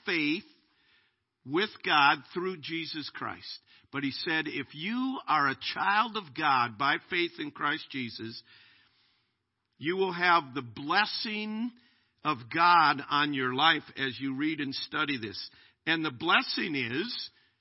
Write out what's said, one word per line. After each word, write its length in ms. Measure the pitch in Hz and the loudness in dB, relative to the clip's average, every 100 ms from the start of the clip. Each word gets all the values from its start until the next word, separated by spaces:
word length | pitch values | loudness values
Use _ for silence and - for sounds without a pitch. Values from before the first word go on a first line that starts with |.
| - | -4
faith 400 | 175 147 170 - _ _ _ _ _ _ _ _ _ 127 | 0 0 -2 -6 _ _ _ _ _ _ _ _ _ -4
with 240 | 151 208 - - | -2 -2 -4 2
God 340 | 156 143 151 123 | 6 6 4 -2
through 240 | 185 185 180 | -6 -6 -6
Jesus 480 | 131 165 156 160 139 | -8 -8 -6 -8 -10
Christ. 300 | - 113 90 - - _ - _ | -10 -10 -10 -14 -16 _ -20 _
But 120 | 139 | -4
he 80 | 139 | -4
said, 340 | 127 - 160 156 | -4 -2 -2 -2
if 200 | 135 127 | -6 -8
you 460 | 147 170 240 262 262 - | -8 -6 -4 -4 -4 0
are 220 | 151 139 | 2 2
a 80 | 135 - | 0 -6
child 420 | - 190 202 233 214 | -2 2 2 2 -2
of 200 | 170 123 | -8 -2
God 400 | 151 135 120 104 | 2 4 2 0
by 200 | 139 165 - | 0 0 0
faith 220 | 180 175 - | -2 -2 -2
in 140 | 151 | -8
Christ 340 | - 151 147 - | -2 -2 -2 -4
Jesus, 500 | 139 120 - 113 117 - - - _ _ _ _ _ _ _ _ _ _ - | -6 -6 -8 -12 -12 -18 -20 -20 _ _ _ _ _ _ _ _ _ _ -10
you 200 | 139 190 | -4 -2
will 160 | 190 | -2
have 300 | 175 180 170 139 127 | 2 4 4 4 -6
the 60 | |
blessing 1120 | 120 107 143 185 214 - 233 214 214 214 240 - _ _ _ _ | -8 -8 -2 0 0 -2 -6 -6 -6 -4 -6 -8 _ _ _ _
of 140 | 147 139 117 | -4 -2 -2
God 480 | 165 175 175 151 139 143 | 2 6 8 8 4 2
on 240 | 147 147 | 2 2
your 200 | 139 131 | 2 0
life 300 | 127 156 156 - - | 4 4 4 -2 -4
as 200 | 135 117 | -4 -4
you 160 | 135 131 | -6 -2
read 240 | 156 156 | -2 -2
and 120 | 139 | -4
study 440 | 131 - 151 151 135 | -6 -6 -2 -2 -2
this. 320 | 107 98 - - - _ - | -6 -10 -14 -18 -20 _ -2
And 180 | 165 | 0
the 80 | 156 | 0
blessing 640 | 123 165 208 254 - 214 143 | -2 2 2 2 -4 -4 -4
is, 540 | 120 127 226 - - _ _ _ | -2 -4 -6 -8 -12 _ _ _